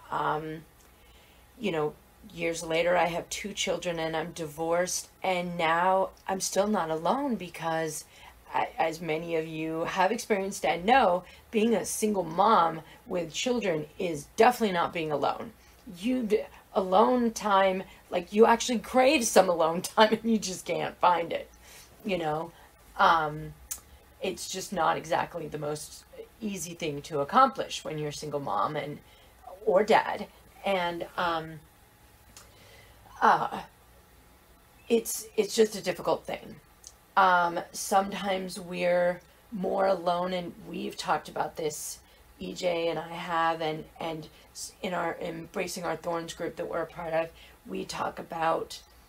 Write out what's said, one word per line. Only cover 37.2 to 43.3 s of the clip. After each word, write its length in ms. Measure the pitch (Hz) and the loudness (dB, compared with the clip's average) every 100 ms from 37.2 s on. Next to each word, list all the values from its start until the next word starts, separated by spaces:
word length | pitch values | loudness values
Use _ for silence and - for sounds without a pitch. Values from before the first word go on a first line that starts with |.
| 190 180 175 170 - | 6 6 2 -2 -8
sometimes 840 | - - 196 202 190 196 190 185 185 | -10 2 2 2 -4 -2 -4 -4 -10
we're 640 | 175 180 175 175 175 180 - - - | -10 -2 2 2 2 -2 -10 -20 -12
more 340 | 208 185 190 190 | -6 -2 2 2
alone, 460 | 180 175 175 185 | 2 0 0 0
and 220 | 180 175 - 170 | -4 -6 -12 -12
we've 300 | 175 202 - | -8 -8 -8
talked 320 | 190 160 - | -2 -2 -2
about 280 | - 190 - | -6 -6 -4
this, 420 | 156 - - - - - - - | -6 -6 -12 -14 -18 -20 -20 -12
E 160 | 180 | -10
J 340 | 180 180 170 165 | -4 -2 0 -2
and 100 | 156 | -4
I 100 | 165 | -6
have, 520 | 175 175 | -10 -4